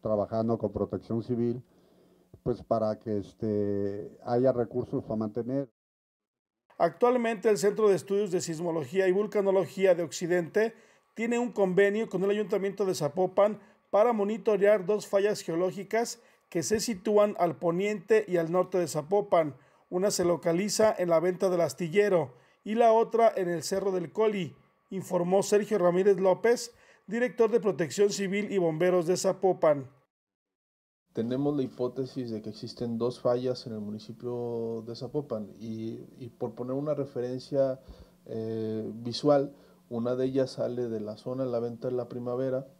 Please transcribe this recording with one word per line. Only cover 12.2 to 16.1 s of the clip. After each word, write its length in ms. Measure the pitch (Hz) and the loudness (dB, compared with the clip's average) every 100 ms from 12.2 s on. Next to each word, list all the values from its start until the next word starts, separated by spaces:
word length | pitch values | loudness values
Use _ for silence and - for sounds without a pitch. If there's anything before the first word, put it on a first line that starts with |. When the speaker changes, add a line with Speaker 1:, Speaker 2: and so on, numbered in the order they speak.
Speaker 2:
el 60 | 196 | 0
Ayuntamiento 560 | 208 202 202 196 196 196 | 0 0 -2 -2 -2 -2
de 80 | |
Zapopan 680 | 180 147 180 185 185 208 214 - _ _ | 0 -2 0 0 4 2 2 -14 _ _
para 240 | 196 233 | 4 4
monitorear 720 | 226 202 220 220 208 202 214 180 | 4 -2 -2 0 4 6 4 2
dos 200 | 208 - | -2 0
fallas 360 | 202 202 208 | 2 2 0
geológicas 800 | - 165 185 175 190 220 233 | -4 -2 -2 -4 -4 -2 -2